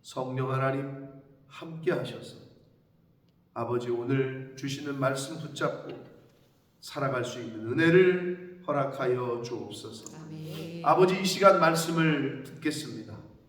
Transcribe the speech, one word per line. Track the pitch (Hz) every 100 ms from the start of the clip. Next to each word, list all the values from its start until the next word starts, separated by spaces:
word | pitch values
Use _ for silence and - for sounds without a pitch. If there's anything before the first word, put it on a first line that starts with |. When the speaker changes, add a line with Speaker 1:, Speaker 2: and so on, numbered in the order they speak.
Speaker 1:
성령 | - 135 127 131 131
하나님 | 131 135 139 - - - - - - _
함께 | - 165 165 170
하셔서 | 139 - - - - - - _ _ _ _ _ _ _ _ _
아버지, | 117 123 123 120
오늘 | 120 120 135 131 131 131 -
주시는 | 143 135 147 139
말씀 | 131 139 165 160
붙잡고 | 139 139 147 - - - - - - _ _ _ _ _
살아갈 | - 147 135 123
수 | 120 -
있는 | 110 110 113
은혜를 | 139 165 185 180 180 175 - - - -
허락하여 | 143 139 - 127 123 123 120
주옵소서. | 120 117 113 - 110 113 110 156
Speaker 2:
아멘. | 160 156 156 156 165 170 143
Speaker 1:
아버지, | 170 185 190
이 |
시간 | 190 - 190 180
말씀을 | 165 165 - 165 160 143 131 -
듣겠습니다. | - - 151 139 117 110 107 101 - -